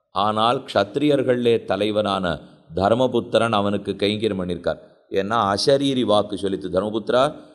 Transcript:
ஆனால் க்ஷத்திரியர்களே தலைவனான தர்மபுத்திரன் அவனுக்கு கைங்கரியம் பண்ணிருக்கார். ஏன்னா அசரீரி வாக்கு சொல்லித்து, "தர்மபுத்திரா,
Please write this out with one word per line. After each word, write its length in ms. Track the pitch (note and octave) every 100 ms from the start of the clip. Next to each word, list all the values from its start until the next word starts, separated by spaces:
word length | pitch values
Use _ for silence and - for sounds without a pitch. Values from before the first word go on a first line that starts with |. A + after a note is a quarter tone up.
| _ F#2+
ஆனால் 440 | G#2+ G#2+ A2+ C3+
க்ஷத்திரியர்களே 920 | B2+ G2+ G2+ C#3 D3 C3+ B2+ B2 A#2+ A2+
தலைவனான 640 | - G2 G#2+ G#2 G#2 G2 F2+ D2+ - - - E2
தர்மபுத்திரன் 800 | G2 A#2+ B2+ A#2 F#2+ A2 A#2 G#2
அவனுக்கு 360 | G2+ G2+ -
கைங்கரியம் 480 | G2 G2+ G#2 A2 F#2+
பண்ணிருக்கார். 380 | F2+ E2+ E2 D2+ - _ -
ஏன்னா 260 | F#2+ G2 A#2 G2+
அசரீரி 560 | G2+ - C#3 C#3 B2+ G#2
வாக்கு 300 | G#2 G#2 F#2
சொல்லித்து, 320 | G2 F#2 F2+
"தர்மபுத்திரா, 540 | F2+ G#2 A2 G#2+ B2 D3 D3+ -